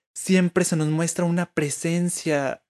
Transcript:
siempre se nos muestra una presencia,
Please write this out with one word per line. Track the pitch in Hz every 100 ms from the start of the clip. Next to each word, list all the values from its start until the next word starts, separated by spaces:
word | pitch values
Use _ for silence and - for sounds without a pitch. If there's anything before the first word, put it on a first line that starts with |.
| _
siempre | - - 190 180 185
se | 175
nos | 165 156
muestra | 156 165 -
una | 175 175 170
presencia, | - 147 - 165 170 175 - 160 143 135 -